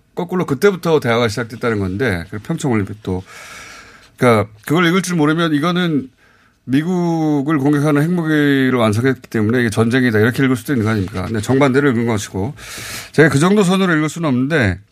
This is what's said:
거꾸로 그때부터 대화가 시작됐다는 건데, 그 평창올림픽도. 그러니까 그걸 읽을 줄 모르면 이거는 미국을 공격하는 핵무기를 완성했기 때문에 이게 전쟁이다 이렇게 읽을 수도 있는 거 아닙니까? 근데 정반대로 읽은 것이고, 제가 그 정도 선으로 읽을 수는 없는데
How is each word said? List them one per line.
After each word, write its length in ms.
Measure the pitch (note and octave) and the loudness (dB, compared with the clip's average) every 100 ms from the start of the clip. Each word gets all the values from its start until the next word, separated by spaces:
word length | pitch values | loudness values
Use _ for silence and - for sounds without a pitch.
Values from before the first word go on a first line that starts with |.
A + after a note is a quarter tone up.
| _ - | _ -10
거꾸로 320 | F3 F#3 E3+ | -6 -4 -2
그때부터 520 | C3 G3+ F#3 E3 D#3 | 2 2 2 0 0
대화가 280 | A#2+ A#2 A#2+ | 2 0 0
시작됐다는 500 | G#2 A#2 A#2 B2 A2 | -2 -8 -6 -4 -2
건데, 460 | F#2+ F#2+ B2+ F2+ E2 | -2 -2 -2 -2 -6
그 80 | G#2+ | -12
평창올림픽도. 840 | - E3 D3 A2+ F#2+ G#2 - F#2 F2+ - - - - - - - - - | -8 -6 -2 0 -2 -8 -6 -6 -8 -18 -20 -20 -20 -20 -20 -20 -16 0
그러니까 320 | B2+ A2 G2+ - - | 2 2 0 -6 -2
그걸 200 | D3+ F3 | 0 2
읽을 160 | F3+ | 2
줄 160 | F3+ F3 | 0 0
모르면 360 | D3 D#3+ E3+ | 2 2 0
이거는 560 | D3 E3 F3+ F3+ D3 - _ _ _ _ _ | 0 0 0 0 -2 -4 _ _ _ _ _
미국을 960 | - C3 D#3+ F3+ E3+ E3 D#3 D3 C#3 D#3 | -2 -2 0 0 0 0 0 0 0 0
공격하는 440 | C3+ D3 D3 D3 | 2 2 2 2
핵무기를 760 | D#3 F3+ D#3 D#3 D3 C#3 C3 B2+ | 2 0 0 2 2 2 2 2
완성했기 520 | A2+ G#2 B2+ B2+ - | 2 2 0 -2 -4
때문에 300 | A#2+ G#2+ B2 | -2 0 0
이게 100 | A#2+ | 0
전쟁이다 500 | G#2+ A2+ B2+ B2+ G#2+ | 0 0 2 2 2
이렇게 260 | A2+ B2 C3+ | 2 2 0
읽을 100 | B2+ | 0
수도 160 | - | -2
있는 140 | C#3 G#2+ | -2 0
거 60 | |
아닙니까? 320 | A2 F#2 G#2 F#2 | 0 -2 -6 -6
근데 160 | A2 | -4
정반대로 500 | G#2+ C3 C#3 B2+ C#3+ | 0 2 2 2 2
읽은 140 | A#2 A#2 | 0 0
것이고, 480 | A2 - G2 G#2 D3+ - - - - - | -2 -4 -6 -6 -8 -14 -14 -12 -14 -6
제가 160 | - D3+ | 2 4
그 120 | C#3 | 4
정도 220 | E3+ G#3 | 2 4
선으로 320 | F3+ F#3+ F#3+ D#3+ | 2 2 2 0
읽을 100 | D#3 | -2
수는 220 | E3 D#3+ | -4 -2
없는데 500 | B2 C3 D#3+ G#2+ F2+ - | 0 0 0 0 -2 -8